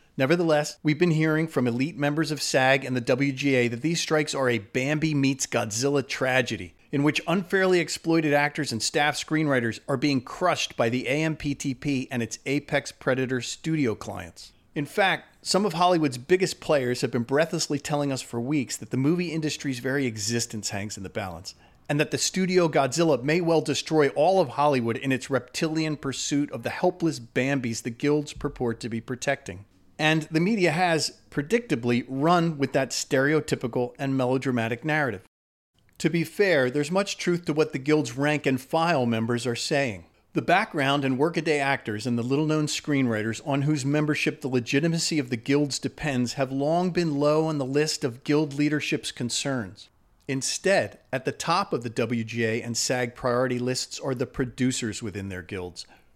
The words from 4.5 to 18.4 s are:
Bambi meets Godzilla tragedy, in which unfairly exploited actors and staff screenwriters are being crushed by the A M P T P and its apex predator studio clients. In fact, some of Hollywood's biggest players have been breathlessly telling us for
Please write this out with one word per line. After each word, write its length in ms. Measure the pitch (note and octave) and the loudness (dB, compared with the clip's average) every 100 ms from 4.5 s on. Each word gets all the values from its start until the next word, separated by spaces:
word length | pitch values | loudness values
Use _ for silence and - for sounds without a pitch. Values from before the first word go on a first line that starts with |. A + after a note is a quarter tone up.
| A#2 | 0
Bambi 560 | G2+ B2+ C3+ D3+ D#3 | -2 -2 0 0 0
meets 320 | C#3+ C3+ C3+ - | 2 2 0 -2
Godzilla 600 | A#2 A2+ A2 C#3 C#3+ B2 | -2 -2 -2 0 0 0
tragedy, 680 | - C3 B2+ A#2+ G#2 F2+ - _ | -2 2 2 2 -4 -8 -14 _
in 100 | C#3+ | 0
which 180 | D3 D#3 - | 2 2 0
unfairly 540 | F#3 F3 G3 F#3+ F3+ | -2 0 2 4 2
exploited 520 | D3+ - E3 E3 D3+ | 0 -4 0 2 4
actors 380 | C#3+ D3 - C#3 | 2 2 -2 -4
and 100 | C3 | -4
staff 360 | - D3+ D3 C#3+ | -2 2 2 0
screenwriters 640 | - D#3 D3+ C3 A#2 - - | -2 0 2 2 0 -4 -4
are 80 | C3 | 0
being 240 | D3 C3+ | 2 0
crushed 560 | - - F3+ - - - | -2 -2 0 0 -2 0
by 120 | A#2+ | 0
the 200 | B2+ B2 | 0 -2
A 140 | D3 | -2
M 100 | D#3+ | -2
P 220 | D#3 D3 C3+ | -2 -4 -4
T 180 | C#3+ | -4
P 320 | B2 D3 C3+ C3 | -4 -2 -4 -2
and 140 | B2 | -4
its 160 | A2+ - C3+ | -6 -6 -4
apex 460 | C#3+ - C#3+ - | -4 -2 -2 -4
predator 480 | - D3 C3 B2+ C3 | -4 0 0 0 -2
studio 560 | A#2 - D#3+ D#3+ B2 G2+ | -6 -6 -2 0 0 -2
clients. 560 | - F#2+ F2 - - _ _ D#3+ | -8 -10 -12 -16 -20 _ _ -6
In 100 | C#3+ | -2
fact, 580 | - F#3+ D#3+ - _ | 2 2 0 -6 _
some 220 | - F#3 G#3 | 0 0 2
of 60 | |
Hollywood's 460 | D#3+ F3+ F3 D3+ B2 | 2 4 4 2 -2
biggest 420 | A#2+ F#3 F3 - | 0 2 2 -2
players 400 | - D3+ B2 B2 | 0 0 2 0
have 100 | B2 | 0
been 140 | B2+ | -2
breathlessly 560 | A#2 C3+ E3 E3 - C#3+ | 0 0 0 -2 -2 -4
telling 320 | - D3 C#3+ | -2 -2 -2
us 100 | C3 | -4
for 180 | - A#2 | -6 -6